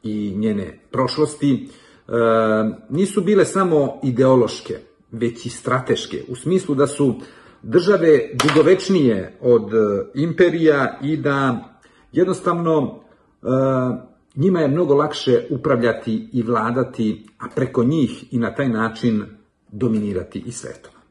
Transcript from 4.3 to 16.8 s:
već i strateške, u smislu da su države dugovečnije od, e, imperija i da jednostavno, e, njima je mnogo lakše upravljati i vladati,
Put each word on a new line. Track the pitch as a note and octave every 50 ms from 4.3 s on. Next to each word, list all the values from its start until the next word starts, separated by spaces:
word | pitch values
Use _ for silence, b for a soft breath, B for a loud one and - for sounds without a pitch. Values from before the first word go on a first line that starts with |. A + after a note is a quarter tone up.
| C3 B2+ A#2 G#2+ - - - - A#2 - - _ _ _ _ _
već | - A2+ A#2 A#2+ A#2+ - -
i | B2
strateške, | - - - B2+ B2+ C3 B2+ - A#2 - - - - - B1+ -
u | B2+
smislu | - - D3+ F#3 F#3 F3+ - D3
da | C3+ D3 C#3
su | - - D3 C3+ G#2+ B B B B B B B B B B
države | A2 A2+ F3+ E3 F#3 G3+ F3+ E3 D#3+ D3+ C3+ A2+ - -
dugovečnije | B2 B2+ D3+ C#3 D3+ D3+ D#3 F#3+ F#3 - - G3 F3+ D3 B2 A2 G2 F#2 F#2+ - -
od, | - B2 A#2+ A2+ G#2 G2+ G#2+
e, | A2+ G#2+ G#2 G2+ G2 - - -
imperija | - D3 E3+ D#3 - F#3 F3 E3 E3+ E3 D#3 D3+ C#3+ C3 A2+ - -
i | B2+ D3 D#3 D3
da | C3 D3 C#3 C#3 C#3 C3 A#2+ G#2+ - - _ b b b b b b b
jednostavno, | - - F3+ F3+ F3+ - - F3 F3 E3+ E3+ E3 D#3+ D#3 C3+ G#2+ - - b b b b b b b b -
e, | - B2+ C3 C3+ C3+ C3+ C3 B2+ B2+ B2 - - - _ _ _ _ _
njima | C#3 C#3+ F#3+ F#3 E3+
je | D#3 C3+
mnogo | C#3 E3 F3+ D3 C#3
lakše | C#3+ D3 D3+ - - - C3+ B2 A#2 - -
upravljati | D#3 B2 - D3+ C#3 A#2+ A#2 A#2+ A2+ - - - A2 A2 - - -
i | B2+ A2+
vladati, | A2 A#2+ A2 G#2+ A#2 A#2 C3